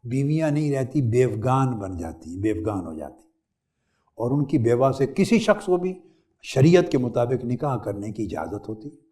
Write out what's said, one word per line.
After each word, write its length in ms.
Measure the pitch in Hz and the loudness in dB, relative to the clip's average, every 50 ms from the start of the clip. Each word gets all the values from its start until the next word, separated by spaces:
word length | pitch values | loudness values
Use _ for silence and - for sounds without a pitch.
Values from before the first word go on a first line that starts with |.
| - | -8
بیویاں 480 | 120 123 135 139 143 151 160 160 151 | -4 -2 -2 0 0 0 0 0 0
نہیں 240 | 143 151 156 147 139 | 0 0 0 0 0
رہتی، 260 | 135 131 - - 151 | -2 -2 -2 0 0
بیوگان 760 | 131 110 113 123 127 120 107 110 104 127 127 135 135 127 120 104 | 0 2 4 4 4 2 0 -2 0 2 2 2 2 0 -2 -4
بن 180 | 98 92 92 | -6 -8 -8
جاتی 360 | 85 78 82 82 - - 80 - | -8 -10 -10 -12 -14 -14 -12 -8
ہیں، 80 | 95 | -2
بیوگان 460 | 101 107 104 92 95 107 104 95 87 | -2 -2 -2 -2 -4 -4 -4 -4 -8
ہو 60 | 82 78 | -8 -10
جاتی 280 | 80 73 69 - _ | -12 -12 -14 -14 _
ہیں۔ 100 | _ _ _ _ _ _ _ _ _ _ _ _ _ _ _ _ _ _ _ | _ _ _ _ _ _ _ _ _ _ _ _ _ _ _ _ _ _ _
اور 160 | - 113 123 | -6 -2 0
ان 140 | 135 147 143 | 0 0 0
کی 120 | - - | 0 0
بیوہ 340 | 135 110 117 120 120 135 135 | 2 4 2 4 4 4 2
سے 160 | 131 135 139 | 2 0 -2
کسی 320 | - - - 190 - 233 220 | -2 2 0 2 4 4 2
شخص 260 | 226 220 202 208 - | 4 2 0 0 2
کو 120 | 185 180 | 0 0
بھی 220 | 175 180 185 185 - - - _ _ _ _ _ _ - | 0 0 -4 -6 -8 -16 -20 _ _ _ _ _ _ -16
شریعت 480 | - - 135 131 165 175 180 175 170 | -4 2 4 6 8 8 6 4 4
کے 60 | - | 0
مطابق 480 | 135 123 120 - 127 120 120 131 120 - | 0 0 0 0 0 0 0 -2 -4 -2
نکاح 320 | 120 123 - 151 143 131 | -4 -4 -2 -2 -4 -4
کرنے 340 | 104 98 107 101 101 101 110 | -4 -4 -6 -6 -6 -8 -10
کی 120 | 104 - 107 | -8 -8 -6
اجازت 460 | 107 - 78 80 82 101 101 - - | -6 -6 -6 -6 -6 -8 -10 -8 -10
ہوتی۔ 200 | 110 107 - 147 - _ _ _ | -12 -12 -12 -18 -18 _ _ _